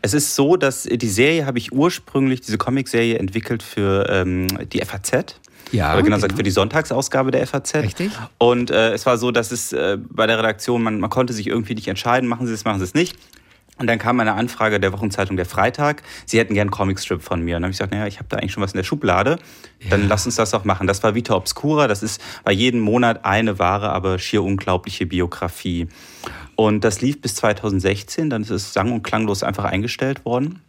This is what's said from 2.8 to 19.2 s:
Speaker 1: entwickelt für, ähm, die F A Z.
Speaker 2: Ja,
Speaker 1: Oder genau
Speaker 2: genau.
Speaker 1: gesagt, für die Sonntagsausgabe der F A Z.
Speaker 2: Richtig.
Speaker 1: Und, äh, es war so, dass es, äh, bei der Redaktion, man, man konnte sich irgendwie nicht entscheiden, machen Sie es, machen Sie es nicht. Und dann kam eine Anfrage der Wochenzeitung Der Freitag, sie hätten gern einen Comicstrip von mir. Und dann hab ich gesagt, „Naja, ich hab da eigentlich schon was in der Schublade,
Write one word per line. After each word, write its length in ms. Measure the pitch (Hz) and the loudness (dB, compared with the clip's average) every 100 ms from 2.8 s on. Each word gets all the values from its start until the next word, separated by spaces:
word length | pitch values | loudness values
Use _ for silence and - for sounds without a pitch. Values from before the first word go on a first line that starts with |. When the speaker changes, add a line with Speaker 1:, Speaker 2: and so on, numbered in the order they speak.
| 135 117 117 113 | 0 0 2 0
Speaker 1:
entwickelt 440 | 95 107 - 117 | -2 -4 -4 -6
für, 440 | - - 98 98 98 | -4 -2 0 2 2
ähm, 360 | 101 90 92 92 95 - | 0 0 0 -2 -4 -4
die 80 | - | -4
F 100 | - | -4
A 100 | 98 | -8
Z. 380 | - 131 - - _ - - | -2 -2 -2 -12 _ -20 -4
Speaker 2:
Ja, 220 | 113 76 | 0 2
Speaker 1:
Oder 80 | 85 | 4
genau 20 | |
Speaker 2:
genau. 120 | 98 104 | 4 4
Speaker 1:
gesagt, 200 | 98 98 | 0 0
für 60 | |
die 80 | 104 | 0
Sonntagsausgabe 800 | 95 101 143 156 123 135 135 135 | 2 2 0 0 -2 0 0 2
der 100 | 131 | 0
F 120 | 127 | 0
A 100 | 139 | -4
Z. 180 | - 151 | -2 -2
Speaker 2:
Richtig. 300 | 117 - 185 208 113 _ | -2 -2 -6 -6 -14 _
Speaker 1:
Und, 340 | 117 123 120 | 4 4 2
äh, 220 | 98 113 | 2 2
es 140 | 104 - | 2 2
war 100 | 120 | 2
so, 140 | 123 | 2
dass 220 | 120 113 | 0 0
es, 200 | 120 - | -4 -4
äh, 240 | 65 82 101 - | -2 0 -2 -4
bei 160 | - 110 | 0 2
der 100 | 113 | 4
Redaktion, 460 | 110 101 - 120 | 2 0 0 0
man, 180 | 113 107 | 0 0
man 80 | 107 | -2
konnte 240 | 123 123 | 0 0
sich 140 | 113 98 | -2 -2
irgendwie 280 | 120 104 | -2 -2
nicht 140 | 110 - | -6 -6
entscheiden, 400 | 98 120 123 123 | -4 0 0 0
machen 180 | 117 123 | -2 -4
Sie 60 | |
es, 140 | 110 - | -4 -2
machen 120 | 101 | -2
Sie 60 | |
es 80 | 92 | 0
nicht. 240 | 147 175 - - - _ _ _ _ | 0 0 -4 -20 -20 _ _ _ _
Und 100 | 120 | -2
dann 120 | 113 | 0
kam 220 | 113 123 | 2 2
eine 140 | 110 | 2
Anfrage 440 | 104 117 - 110 104 | 0 -2 0 0 2
der 140 | 98 | 0
Wochenzeitung 460 | 92 107 98 95 92 | 0 -4 -2 -2 -2
Der 80 | 87 | -4
Freitag, 560 | - 107 127 147 147 - - - | 0 0 2 -2 -2 -8 -20 0
sie 120 | 113 | 2
hätten 140 | 113 | 2
gern 140 | 104 101 | 2 0
einen 40 | |
Comicstrip 520 | - 98 95 - 87 | 0 0 0 -2 -4
von 180 | - 85 | -2 -4
mir. 160 | 85 85 | -2 -2
Und 60 | |
dann 80 | 87 | -2
hab 20 | |
ich 60 | 92 | -2
gesagt, 140 | 101 | -4
„Naja, 140 | 101 107 | -2 -4
ich 120 | - | -6
hab 100 | - | -6
da 80 | 107 | -4
eigentlich 160 | 95 | -4
schon 100 | 95 | -4
was 100 | 95 | -4
in 40 | 98 | -2
der 80 | |
Schublade, 540 | 92 147 110 90 | -4 -2 2 2